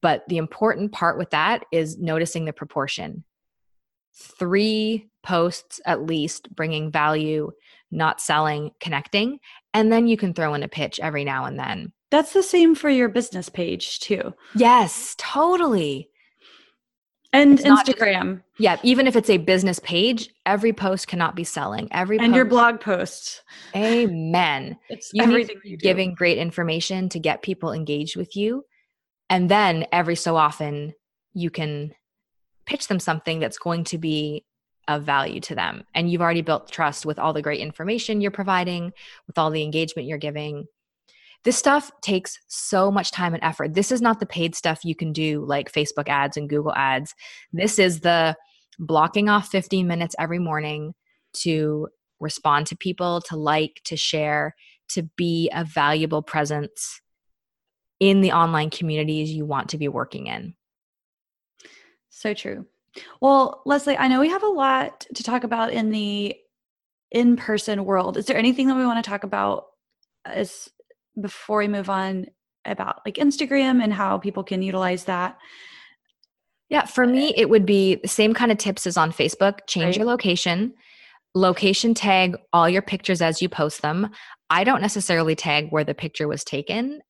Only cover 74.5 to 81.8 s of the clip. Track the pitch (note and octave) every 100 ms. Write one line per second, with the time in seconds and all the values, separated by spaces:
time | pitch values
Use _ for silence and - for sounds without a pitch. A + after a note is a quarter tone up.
74.5 | F#3+ F#3+ F#3 F#3 F3+ F3+ F3+ F3+ - -
75.5 | - - - - _ _ _ _ _ _
76.5 | _ _ D4 - - B3 B3+ D4 - F3
77.5 | A3 F#3+ G3+ F#3+ F#3+ - - G#3+ A3 A#3+
78.5 | G#3 - G3 - F3 D#3+ E3 D3 - G3
79.5 | G3+ - F#3+ E3+ F#3 A3+ A#3+ G#3 F3 -
80.5 | F3 A3 - _ - - _ _ F#3+ F#3
81.5 | F3+ G3+ G3